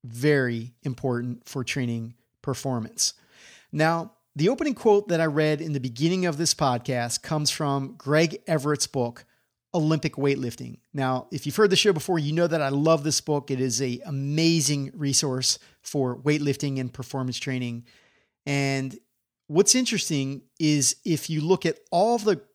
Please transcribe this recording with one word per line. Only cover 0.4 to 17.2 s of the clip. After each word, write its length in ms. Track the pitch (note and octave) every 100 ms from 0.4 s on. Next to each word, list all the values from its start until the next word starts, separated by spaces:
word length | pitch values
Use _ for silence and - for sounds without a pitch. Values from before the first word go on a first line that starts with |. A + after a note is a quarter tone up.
| B2+ A#2 A#2+ _
important 640 | C#3 B2 C3 A#2+ A#2+ A#2+ -
for 160 | C#3+
training 520 | A#2+ C#3+ B2 A#2 A2+ - _ _
performance. 720 | - B2+ C#3 B2 A2 - - - _ _ - - _
Now, 420 | D3+ D#3+ E3 E3 _ _ C#3+
the 140 | E3+
opening 240 | C4 D#4
quote 340 | A3+ A#3 G3+ G3+
that 140 | E3
I 40 | D#3+
read 360 | D3 D3+ D3+
in 100 | D#3+
the 80 | C#3+
beginning 460 | B2+ A#2 E3 F#3 F3+
of 120 | D3
this 160 | E3
podcast 680 | - C#3+ B2 B2+ B2 A#2+ -
comes 280 | - F3 D3+
from 460 | - D3 C#3 C3+ -
Greg 440 | C#3 D3+ E3 - -
Everett's 420 | D#3 C#3 C#3+ -
book, 380 | C#3 A#2+ A#2+ - _ _ _ _
Olympic 400 | F3 D#3 D#3+ D#3
Weightlifting. 680 | - C#3 C#3 B2 - B2 A#2+ _
Now, 340 | C#3+ C3 B2+ -
if 160 | D#3 D3+
you've 100 | -
heard 140 | G#3+
the 60 | F3+
show 180 | G#3+
before, 240 | E3 - E3+
you 140 | D3
know 160 | D#3+ F3
that 140 | D#3+
I 80 | C#3
love 340 | C#3 D#3 D#3+
this 180 | D3 -
book. 300 | - D3 C#3+
It 80 | C3
is 220 | C3 A#2
an 180 | C3+ B2 F#3
amazing 880 | C#3 C#3 D3+ E3 E3 C#3+ C#3+ C3+ -
resource 640 | C#3+ C3+ C#3+ B2+ - - - _
for 340 | - D3 B2+ A#2+
weightlifting 640 | C3 D3+ C#3+ C3+ C#3+ C3+
and 120 | B2+
performance 460 | - B2 C#3